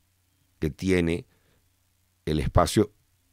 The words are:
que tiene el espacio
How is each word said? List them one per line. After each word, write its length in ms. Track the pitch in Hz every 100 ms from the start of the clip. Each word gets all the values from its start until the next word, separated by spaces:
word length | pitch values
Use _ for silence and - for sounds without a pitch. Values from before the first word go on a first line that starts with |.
| _ _ _ _ _ -
que 100 | 78
tiene 580 | 69 92 90 82 85 - _ _ _ _ _ _ _ _ _ -
el 160 | 76
espacio 500 | 71 - 82 - 104 _ _ _ _